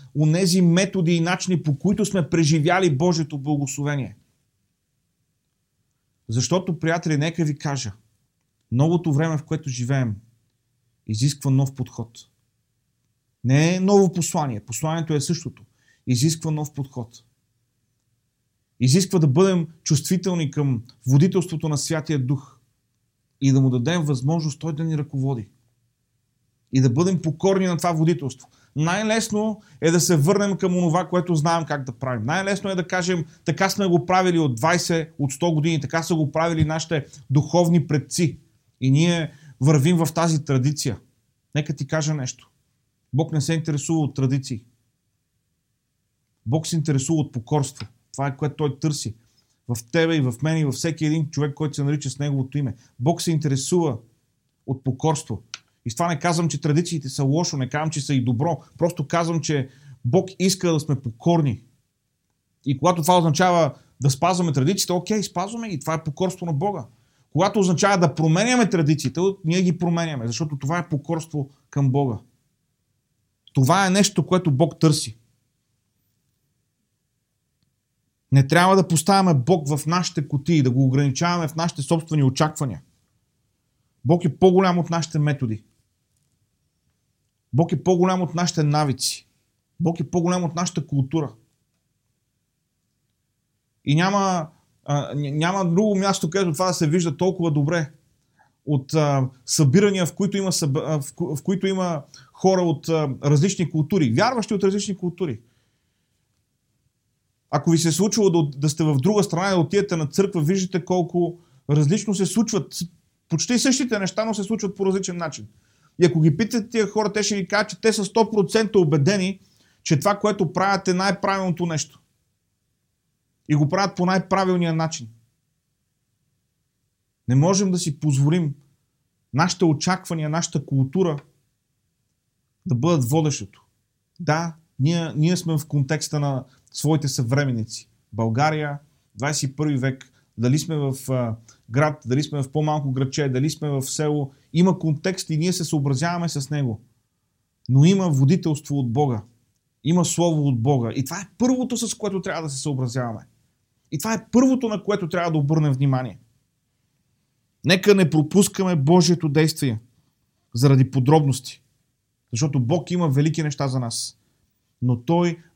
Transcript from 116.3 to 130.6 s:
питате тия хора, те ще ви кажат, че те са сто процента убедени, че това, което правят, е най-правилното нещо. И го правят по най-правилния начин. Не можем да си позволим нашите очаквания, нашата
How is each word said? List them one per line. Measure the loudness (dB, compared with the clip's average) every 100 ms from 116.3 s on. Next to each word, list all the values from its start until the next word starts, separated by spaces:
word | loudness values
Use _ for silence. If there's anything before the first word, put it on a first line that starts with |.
| 4
питате | 0 -2 -2
тия | -2 0
хора, | 0 0
те | 0
ще | -2 -2
ви | 0
кажат, | 0 -2
че | 0
те | 0
са | 0
сто | -2 2 2
процента | 2 2 2 2 4
убедени, | 4 4 4 2 0 -4 _ _ _ _
че | 0 2
това, | 2 0
което | 0 0 -2
правят, | 0 0 0 0
е |
най-правилното | 0 0 0 -2 0 -2 -2 -2
нещо. | -4 -6 -14 _ _ _ _ _ _ _ _ _ _ _ _ _ _ -2
И |
го | 2 2
правят | 2 -2 0
по | 0
най-правилния | 0 0 0 2 0 0
начин. | 0 -2 -6 -14 -20 _ _ _ _ _ _ _ _ _ _ _ _ _ _ _ _ _ _ _ _ 0
Не |
можем | 2 4 2 2
да | 0
си | -4 -4
позволим | 0 2 2 2 0 -6 _ _ _ _ _ _ _
нашите | -2 -2 2
очаквания, | 2 2 0 -4 -4 -6 -4
нашата | -4 -4 -6